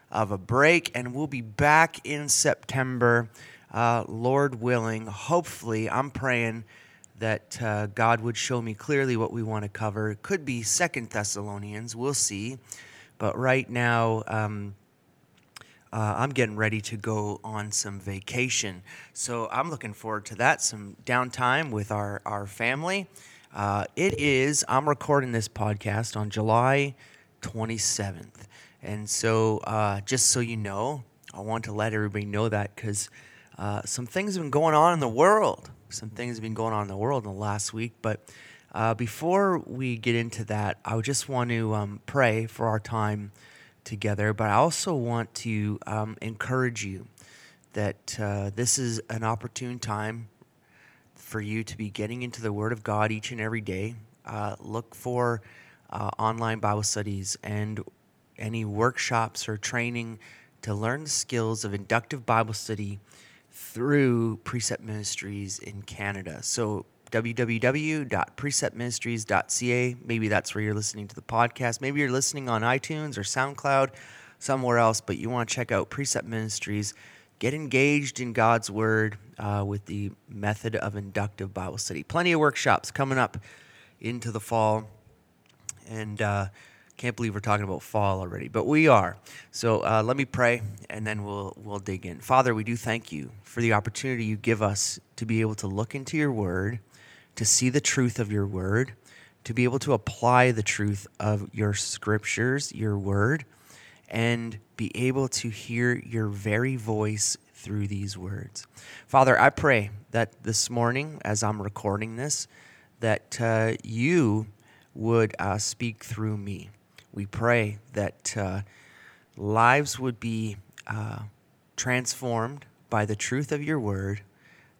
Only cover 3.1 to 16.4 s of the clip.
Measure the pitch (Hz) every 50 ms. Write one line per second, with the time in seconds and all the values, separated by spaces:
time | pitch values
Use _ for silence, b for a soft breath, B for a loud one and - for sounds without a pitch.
3.1 | 117 120 117 107 B B B B B B B B - 110 120 117 120 113 - -
4.1 | 110 113 117 127 135 139 143 139 127 110 117 123 123 117 113 113 110 110 110 107
5.1 | 101 - - - 165 180 170 - - - - 117 110 110 113 - - 123 139 143
6.1 | - - - 131 123 117 117 113 113 113 107 - B B B B B B B B
7.1 | _ - 113 110 107 - - - - - 120 110 107 104 107 104 98 127 113 113
8.1 | 117 113 110 120 110 - - - 127 120 113 113 107 - - - 147 139 135 131
9.1 | 120 110 113 - - 117 110 110 110 107 104 104 - - 117 107 98 110 107 107
10.1 | 104 - - - 202 180 143 139 123 117 110 - - - 175 170 - 135 113 104
11.1 | - 107 104 101 - 101 101 104 101 101 101 104 104 107 117 117 113 117 123 139
12.1 | 139 - - - 104 98 107 120 135 123 B B B B B B B B B B
13.1 | B B 110 104 - 113 127 127 131 131 123 - 120 120 120 120 117 117 113 113
14.1 | 110 110 - - 113 110 107 107 107 104 101 101 98 - _ _ _ _ _ _
15.1 | _ _ _ _ _ _ _ _ - - B B B B B B - 110 107 107
16.1 | 87 - 123 143 131 127